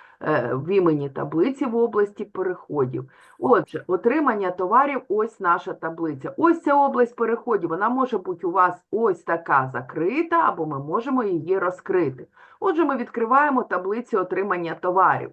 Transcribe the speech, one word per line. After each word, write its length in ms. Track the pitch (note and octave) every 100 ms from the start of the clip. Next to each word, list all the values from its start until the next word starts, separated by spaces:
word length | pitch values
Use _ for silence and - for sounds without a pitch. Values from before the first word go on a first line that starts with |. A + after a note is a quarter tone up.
| - -
е, 320 | - D3+ A#2+
в 140 | C3 D#3
імені 420 | G3 F3 D3 C#3
таблиці 560 | C#3+ C#3+ D#3 A#3 C4+ C4+
в 100 | A#3
області 480 | A#3 G#3+ G#3 -
переходів. 840 | G3+ - F#3 F3+ - D3 C3 C3 C3 _ - -
Отже, 460 | C4 A3+ - D#3+ -
отримання 640 | F3+ A#3 D4+ C4+ G#3 F#3
товарів, 520 | F3+ F3+ A#3+ C#4+ B3+ -
ось 320 | G#3 A#3 -
наша 320 | F#3 F3+ F#3
таблиця. 640 | D#3 E3 E3 D#3+ C3+ D3 -
Ось 260 | D#4 E4
ця 120 | D4
область 420 | C#4+ C#4 A#3+ A#3 -
переходів, 520 | A3+ A3+ A#3+ G3+ E3
вона 200 | E3 A3
може 300 | C4 B3+ G#3
бути 280 | F#3 E3+ F3+
у 40 |
вас 340 | F#3+ F3+ F3 -
ось 320 | G#3+ A3+ F3
така 480 | - - - C#3+ C3
закрита, 640 | B2 B2+ D#3 F3 C#4 E4+ E4+
або 300 | - E3 D#3
ми 120 | C#3
можемо 460 | D3 G3 C4 B3+
її 340 | G#3 E3+ D#3+ F#3+
розкрити. 680 | F3+ F3+ - F3+ C#3+ C3 - _ - -
Отже, 240 | G4 D#4+
ми 120 | D4 B3+
відкриваємо 680 | A#3+ A#3+ A3+ C4+ D4 B3+
таблицю 560 | - F#3+ F#3 A3+ A#3 G3+
отримання 560 | F3+ F#3 G3+ F3+ E3
товарів. 560 | D#3+ F#3 F#3+ E3+ C3 A#2